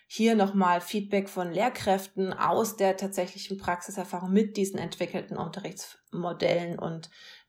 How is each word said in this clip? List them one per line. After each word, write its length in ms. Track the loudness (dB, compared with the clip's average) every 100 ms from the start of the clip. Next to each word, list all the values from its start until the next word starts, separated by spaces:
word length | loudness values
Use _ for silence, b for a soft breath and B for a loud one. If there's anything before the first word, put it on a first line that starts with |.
| B
hier 300 | 2 4 6
nochmal 440 | 4 4 4 4
Feedback 480 | 0 -4 0 0 0
von 220 | -4 -4
Lehrkräften 800 | 0 0 0 0 0 0 -4 -2
aus 440 | 0 2 2 2 2
der 200 | 2 2
tatsächlichen 600 | -2 -2 -4 -6 -10 -6
Praxiserfahrung 760 | -2 -4 -4 -8 -6 -6 4
mit 240 | 4 4 2
diesen 220 | -2 -2
entwickelten 580 | -6 -4 -4 -4 -6 -6
Unterrichtsmodellen 1400 | -6 -8 -10 -12 -14 -18 _ -6 -6 0 2 2 0 -4
und 320 | -6 -8 -12 B B B